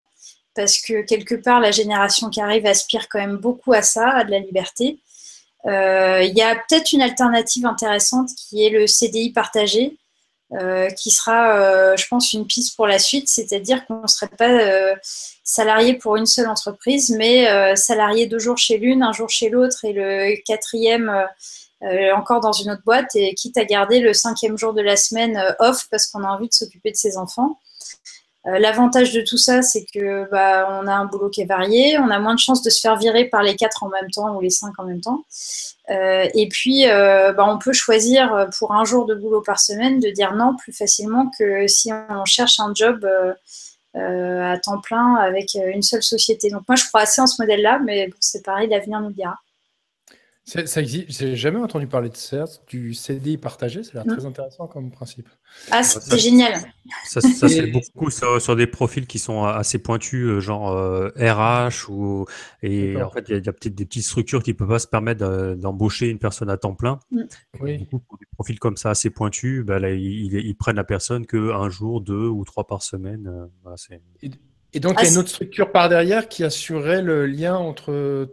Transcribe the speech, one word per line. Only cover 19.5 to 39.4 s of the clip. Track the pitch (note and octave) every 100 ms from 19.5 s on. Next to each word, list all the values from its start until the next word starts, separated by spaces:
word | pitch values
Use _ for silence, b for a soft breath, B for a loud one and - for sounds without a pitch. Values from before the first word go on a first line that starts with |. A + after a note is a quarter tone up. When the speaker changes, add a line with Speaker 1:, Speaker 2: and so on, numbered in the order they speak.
| A#3+ B3+ B3+ G#3+
Speaker 1:
et |
le | G3 G3 G3 G3 G#3
quatrième, | - G#3+ - A3+ A3+ A#3 A3
euh, | G3 F#3+ - B B B -
euh, | G3+ F#3 F#3+
encore | G3+ G#3 A#3
dans | G#3+
une | G3+ G3+
autre | G3+
boîte, | A3 B3 C#4 G#3
et | G3
quitte | F#3+ B3 B3
à |
garder | G#3 G3+ G3+ B3
le | A#3
cinquième | G3+ A#3 A3 A3 G#3+
jour | A3
de | G#3+
la | G3+ G3
semaine, | - A3+ A#3 G#3
euh, | F#3+ -
off | A#3 B3+ -
parce | G#3+ -
qu'on | G#3
a | G3
envie | G3 A#3
de |
s'occuper | - A3+ F3+ G#3+
de | G#3
ses | G#3 F#3
enfants. | F3+ - C#4+ D#4 B B B B B B B _ -
Euh, | F#3+
l'avantage | G#3+ A3+ B3 B3 B3
de | A3+
tout | A3 A#3+
ça, | - B3+
c'est | B3+ G#3+ F#3
que, | G#3 G3+ G3 G3
bah, | G3 F#3+ F#3+ F#3+ G3
on | G3
a |
un | G3 G3+
boulot | G3 G3+
qui | G#3
est | F#3
varié, | F#3 F#3+ A#3 C#4+ D4+
on | A#3+
a | G3+
moins | G#3+
de | A#3
chances | - B3+
de | A#3
se | -
faire | A3 A3
virer | A3+ A3+
par | B3 G#3+
les | G3+ G3+
quatre | A3 -
en | G3+
même | F#3+ F#3+
temps | G#3 G#3+ G3+
ou |
les | F#3
cinq | F#3 G#3 F#3
en |
même | F#3 F3+
temps. | A3 C#4+ - B B B B B -
Euh, | G3 F#3+ F#3+ F#3
et | G#3+ G#3
puis, | - B3+ C4+ B3+
euh, | G3+ G3+ G3 G3
bah, | G3 G3+
on | G#3
peut | B3+
choisir, | B3+ - A3 A#3 C4 B3
euh, | G3+ F#3+ -
pour | G#3+
un | G#3
jour | A3 A#3+ G#3+
de |
boulot | G#3 G#3+ G#3+